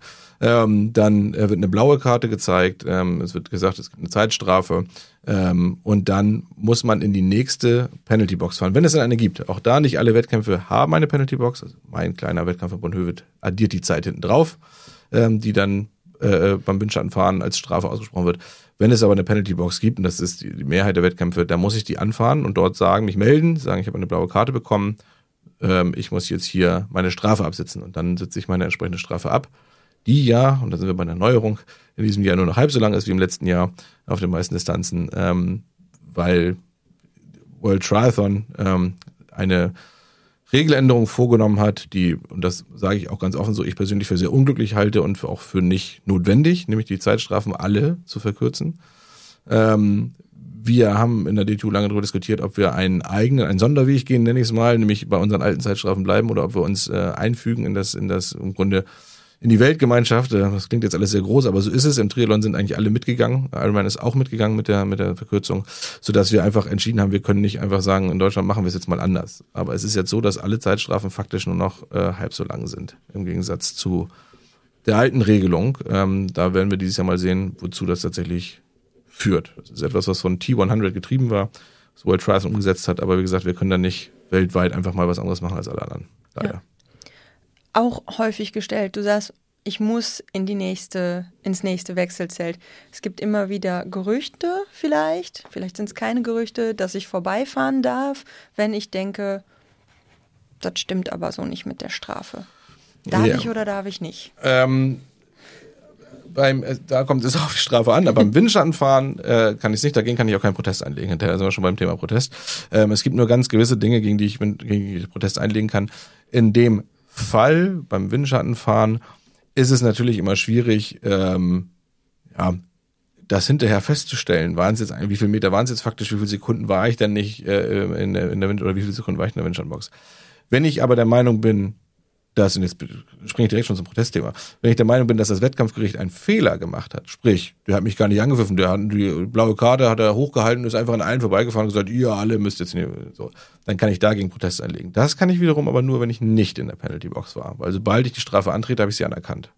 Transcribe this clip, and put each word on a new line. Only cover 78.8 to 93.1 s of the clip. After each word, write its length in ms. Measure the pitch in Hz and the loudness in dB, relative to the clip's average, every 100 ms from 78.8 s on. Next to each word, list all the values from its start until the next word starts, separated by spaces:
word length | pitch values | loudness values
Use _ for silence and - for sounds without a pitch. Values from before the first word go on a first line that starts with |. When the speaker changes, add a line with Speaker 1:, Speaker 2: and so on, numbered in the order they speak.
| _ _ _ | _ _ _
Speaker 1:
führt. 460 | - 98 87 - - | -4 0 0 -2 -20
Das 140 | - | -18
ist 120 | - | -6
etwas, 240 | 73 90 95 | -2 -2 -2
was 140 | 90 | -2
von 180 | 92 90 | -2 -2
T 160 | - | 0
one 160 | 117 98 | 2 2
hundred 240 | 113 95 | 2 0
getrieben 360 | 101 - 131 123 | -4 -4 -2 0
war, 200 | 101 101 - - _ _ | 0 -2 -8 -20 _ _
was 120 | _ - | _ 0
World 160 | 92 | 0
Triathlon 300 | - 95 90 | 2 0 0
umgesetzt 340 | 107 98 90 - | -2 0 0 -2
hat, 140 | 87 | -2
aber 180 | 95 92 | 0 0
wie 40 | |
gesagt, 220 | 92 92 | 0 -2
wir 100 | 90 | -2
können 160 | 87 95 | -2 0
da 80 | 90 | 0
nicht 340 | 90 - - _ - | 0 -4 -12 _ -2
weltweit 420 | 92 90 92 92 | 0 2 2 0
einfach 220 | 92 92 | -2 -4
mal 140 | 90 87 | -2 -2
was 100 | 87 | -2
anderes 220 | 92 90 | -4 -4
machen 160 | 87 92 | -6 -6
als 100 | - | -8
alle 160 | - | -10
anderen. 240 | - - - _ _ | -10 -14 -16 _ _
Leider. 200 | - - | -8 -8
Speaker 2:
Ja. 80 | 92 _ _ _ _ - _ _ _ _ _ _ | -8 _ _ _ _ -20 _ _ _ _ _ _
Auch 440 | 226 240 240 - - | -2 -2 -4 -14 -6
häufig 340 | 220 214 202 | -6 -6 -10
gestellt. 440 | 214 - 214 196 208 | -10 -8 -6 -6 -6
Du 60 | |
sagst, 300 | 202 208 208 - _ _ | -2 -2 -4 -18 _ _
ich 160 | - - | -14 -6
muss 420 | 214 233 233 - - | -4 -2 -6 -10 -12
in 120 | 190 | -8
die 100 | 190 | -6
nächste, 720 | 202 185 190 - 190 175 180 180 _ | -6 -6 -8 -8 -6 -4 -6 -10 _
ins 200 | 196 185 | -6 -4
nächste 320 | 196 185 180 | -4 -6 -6
Wechselzelt. 640 | 180 180 - 175 - 170 175 - - _ | -6 -6 -6 -10 -6 -8 -8 -16 -20 _
Es 100 | - | -12
gibt 180 | 196 | -12